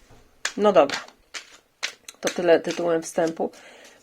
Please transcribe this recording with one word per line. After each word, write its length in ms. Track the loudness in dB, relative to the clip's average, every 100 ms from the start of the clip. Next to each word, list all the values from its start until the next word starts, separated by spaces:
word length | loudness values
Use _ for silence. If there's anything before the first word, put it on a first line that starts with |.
| _ -20 _ _ -10 0
No 160 | 4
dobra, 260 | 6 4 0 -12 _ _ -20 -20 -20 _ _ -12 -12 -20 -10
to 80 | -8
tyle 320 | -2 4 4
tytułem 420 | 2 -4 -2 -2
wstępu. 480 | -4 -2 -2 -2 -8 -10 -20 -20 -20 _